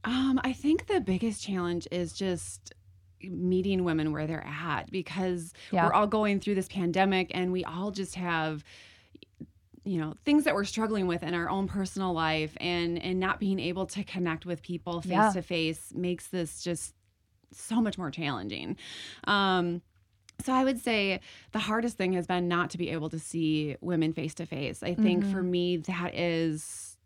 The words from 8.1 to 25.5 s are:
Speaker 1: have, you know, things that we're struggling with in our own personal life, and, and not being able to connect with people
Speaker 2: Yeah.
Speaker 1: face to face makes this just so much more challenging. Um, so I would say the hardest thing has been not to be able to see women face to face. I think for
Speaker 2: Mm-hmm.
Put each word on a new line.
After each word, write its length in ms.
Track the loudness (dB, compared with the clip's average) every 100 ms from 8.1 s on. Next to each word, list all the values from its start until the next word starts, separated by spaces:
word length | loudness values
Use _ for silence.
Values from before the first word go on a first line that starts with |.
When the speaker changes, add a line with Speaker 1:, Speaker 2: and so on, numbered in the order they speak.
| -4
Speaker 1:
have, 480 | 0 0 0 -4 -10 -20 -20 -20 _ -20 -20 _ -20 _ _ -12
you 140 | -4 -2
know, 160 | -2 -4 4
things 180 | 4
that 100 | 6
we're 120 | 2 0
struggling 420 | 0 0 2 2
with 160 | 0
in 100 | 0
our 160 | -2 0
own 180 | 0 0
personal 460 | -2 -2 -2 -2
life, 420 | 2 2 2 -2 -4
and, 440 | -2 0 0 -2
and 180 | -2 0
not 200 | 0 0
being 200 | 0 2
able 260 | 0 -2 -4
to 160 | -4
connect 420 | -6 -2 -2 -2 -4
with 160 | -6
people 400 | -6 -8 -4 -6 0
Speaker 2:
Yeah. 220 | 4 4
Speaker 1:
face 60 |
to 80 | 2
face 520 | -2 -2 0 -4 -8 -4
makes 320 | -2 -2 -4
this 340 | -4 -4 -6
just 320 | -6 -4 -6 _ _ _ _ _ _
so 260 | -18 -2 0
much 160 | 2 -2
more 140 | -6
challenging. 640 | -4 -4 -4 -6 -8 -6 -8 -10 -14 -16 -8
Um, 580 | 2 4 6 4 2 -2 _ _ _ _ -20 -8
so 100 | 0
I 100 | 4 4
would 140 | 2
say 380 | 0 2 2 -2 -6 -20 -6
the 60 | -4
hardest 380 | 0 0 0 0
thing 160 | 0
has 140 | 0 0
been 200 | 0 2
not 200 | 2 0
to 60 | -2
be 120 | -4
able 200 | -2 -4
to 80 | -6
see 580 | -6 0 2 2 0 -4
women 320 | 0 2 2
face 200 | 0 -6 -6
to 100 | -8
face. 380 | -4 -4 -4
I 100 | -2
think 300 | 4 6 6
for 160 | 2 0
Speaker 2:
Mm-hmm. 120 | 2